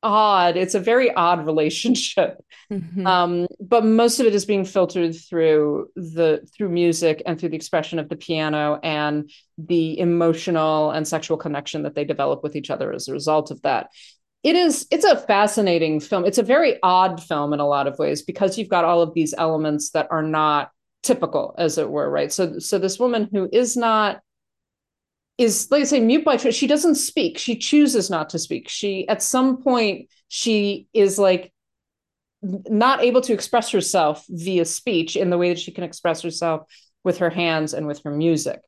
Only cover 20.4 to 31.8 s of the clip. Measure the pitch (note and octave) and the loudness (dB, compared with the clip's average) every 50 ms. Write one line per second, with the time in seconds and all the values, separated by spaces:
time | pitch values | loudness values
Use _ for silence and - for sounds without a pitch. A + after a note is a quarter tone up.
20.4 | D#3 D3+ D3 D3 C#3 - _ _ _ _ _ _ - - B3+ - - - - D3 | 2 2 2 0 -2 -4 _ _ _ _ _ _ -2 0 0 0 0 -2 -2 -4
21.4 | - - - - E3+ D#3+ D3 D#3+ D3+ - D3 D3 C#3+ C#3 C#3+ D3 D3 D3 - - | -4 -4 -4 -2 -2 -2 0 -2 -4 -2 -2 -4 -4 -2 -2 -2 -2 -2 -2 -4
22.4 | F#3+ E3+ D#3 - - - - F#3+ F3+ F#3+ F#3 - A#3+ B3+ A#3+ A3+ G#3 G#3+ G3 G3+ | -4 -4 -4 -8 -6 -4 -2 -2 -2 -2 -2 -2 -2 0 0 0 -2 -2 -2 -4
23.4 | F#3+ - - A3 B3 A#3 - B3 A#3 A3+ A3 A3 G#3+ G3+ - - _ _ _ _ | -4 0 2 0 2 2 0 0 0 2 2 2 2 0 -2 -6 _ _ _ _
24.4 | _ _ _ _ _ _ _ _ _ _ _ _ _ _ _ _ _ _ _ - | _ _ _ _ _ _ _ _ _ _ _ _ _ _ _ _ _ _ _ 0
25.4 | B3 A3+ A3 - - - C4+ D4 C#4+ C#4+ C#4+ C4+ A3+ A3+ B3+ D#4+ D#4+ D#4+ C#4 - | 0 2 2 -2 -2 2 2 2 2 2 2 4 4 4 4 4 4 2 0 2
26.4 | - - - - D4 C4+ C#4+ D4 D4 F4 D4+ D4 - - - D#4+ A#3+ E3 - - | 2 0 0 0 2 2 2 4 4 2 2 2 -2 -4 -2 -2 -2 -2 -4 -6
27.4 | - - A#3 A3+ - - - D4 D4 C4+ B3+ A3+ F3+ F#3+ F#3+ D#3+ D#3 - - E3 | -6 -6 -4 -4 -2 2 4 6 6 6 4 0 0 0 -2 -4 -4 -4 -6 -8
28.4 | - - D#3 - - - - - - G#3 G3 F#3+ - - G#3+ G#3+ - - - B3+ | -6 -6 -8 -8 -8 -10 -10 -6 -4 -4 -4 -4 -2 -4 -2 -2 -2 -2 0 2
29.4 | B3+ C4+ B3+ C4 - C#4 B3+ A#3+ A3+ G#3 G3 - - _ _ _ _ _ - - | 2 2 0 0 0 0 2 2 2 0 -2 -4 -10 _ _ _ _ _ -10 -6
30.4 | - A#3 A3 G#3+ G3+ G3+ G3+ - - _ _ - G3+ G3 F#3+ G#3 G3+ F#3+ F#3 F3+ | -2 0 0 2 2 0 -2 -6 -10 _ _ 4 4 4 4 4 4 4 4 2
31.4 | F#3 - _ _ _ _ _ _ | -2 -8 _ _ _ _ _ _